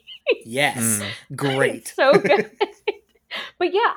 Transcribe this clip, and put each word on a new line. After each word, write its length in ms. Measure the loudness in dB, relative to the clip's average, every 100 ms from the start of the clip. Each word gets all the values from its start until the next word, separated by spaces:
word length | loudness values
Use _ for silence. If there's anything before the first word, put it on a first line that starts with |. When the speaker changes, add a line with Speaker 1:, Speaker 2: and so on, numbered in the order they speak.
| -20
Speaker 1:
<laughs> 320 | -8 -2 -2
Speaker 2:
Yes. 320 | -2 0 0 2 0 -2 -4 -10 -14
Speaker 3:
Mm. 60 | -4
Speaker 2:
Great. 380 | -2 2 0 -2
Speaker 1:
It's 160 | -8
so 180 | 0 4
good. 360 | 4 4 0 0 -6
<laughs> 1000 | -6 -6 -8 -8 _ _ _ -14 -14 -4
But 120 | -2
yeah, 200 | 0 0